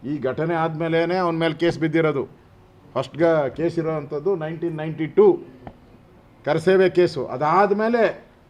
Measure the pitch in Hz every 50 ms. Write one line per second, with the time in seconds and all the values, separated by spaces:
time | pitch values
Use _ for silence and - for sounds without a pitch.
0 | - 123 147 147 117 131 127 147 156 165 175 165 165 165 160 151 165 165 165 165
1 | 170 170 180 185 185 170 165 160 165 165 156 160 170 170 - - 156 165 156 165
2 | 160 156 147 135 120 - - - _ _ _ - - _ _ _ - - - 123
3 | 135 - - 139 165 170 165 156 143 131 123 - 160 170 165 170 160 160 160 151
4 | 143 139 151 147 143 190 202 170 156 156 165 160 170 170 160 151 156 160 156 131
5 | 160 151 - - 214 202 160 - - - - - - - - - _ - - -
6 | _ _ _ - _ _ _ _ - 139 151 160 160 185 190 190 185 180 - 175
7 | 180 170 - 143 123 - 117 127 151 151 160 185 202 202 196 202 220 226 240 240
8 | 220 175 - - - - _ _ _ _